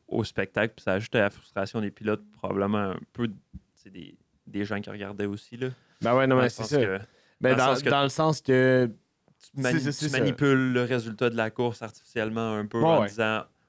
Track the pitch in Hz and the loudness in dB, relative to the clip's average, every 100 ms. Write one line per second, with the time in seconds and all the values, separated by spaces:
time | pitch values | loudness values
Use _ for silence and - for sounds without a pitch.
0 | - 110 110 - 98 - 113 - - 95 | -6 -4 -4 -4 -4 -2 -2 -4 -4 -2
1 | 113 120 101 - _ - 98 117 104 - | 0 0 0 -2 _ -8 -6 -4 -6 -6
2 | 107 107 - - 98 98 101 107 98 90 | -4 -4 -6 -10 -4 -2 0 0 -2 -6
3 | - - 120 98 _ - _ _ 104 95 | -10 -6 -6 -6 _ -20 _ _ -20 -20
4 | - - _ _ - 98 104 101 104 104 | -20 -20 _ _ -10 -6 -4 -6 -8 -12
5 | 98 101 101 101 - 117 131 127 _ - | -10 -6 -6 -6 -12 -8 -8 -8 _ -4
6 | 117 123 135 131 123 - 110 143 107 95 | 2 4 4 4 2 -2 -2 0 2 -2
7 | 107 _ _ - 127 127 131 135 139 139 | -8 _ _ -2 2 4 2 2 2 2
8 | 139 147 160 151 - 131 131 127 123 104 | 0 0 0 0 2 4 6 4 2 -2
9 | _ _ _ _ - 139 131 160 135 139 | _ _ _ _ -16 -4 0 0 0 -4
10 | 147 131 110 - 143 131 131 123 120 127 | -2 0 0 2 4 4 2 0 0 -2
11 | 113 107 123 117 110 - 120 113 110 - | -4 -2 -2 0 -4 -2 -4 -4 -14 -16
12 | _ 117 110 113 113 107 107 117 110 - | _ -6 -4 -2 -4 -4 -4 0 4 4
13 | 104 104 110 110 - _ | 2 -2 -2 -2 -6 _